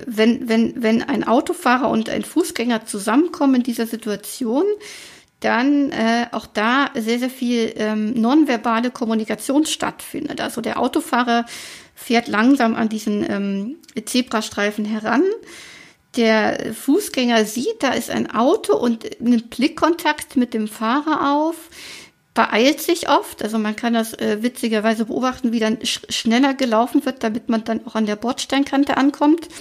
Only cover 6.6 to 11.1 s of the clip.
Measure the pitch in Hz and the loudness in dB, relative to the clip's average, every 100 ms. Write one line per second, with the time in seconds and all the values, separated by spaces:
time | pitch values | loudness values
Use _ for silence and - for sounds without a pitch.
6.6 | 214 262 277 - 220 240 254 262 240 240 | 0 2 0 -2 -2 -2 -2 -4 -2 0
7.6 | 226 - 214 214 214 226 226 294 294 233 | 0 -2 -2 -2 -2 0 4 4 4 2
8.6 | 240 226 247 - 220 220 220 214 - 277 | 0 0 -2 -2 -2 -2 -2 -6 0 0
9.6 | 311 - - 339 - 277 311 - 226 226 | 0 -2 -4 -6 -10 -8 -8 -6 -8 -6
10.6 | 226 220 254 320 285 | -6 -2 -2 -2 -2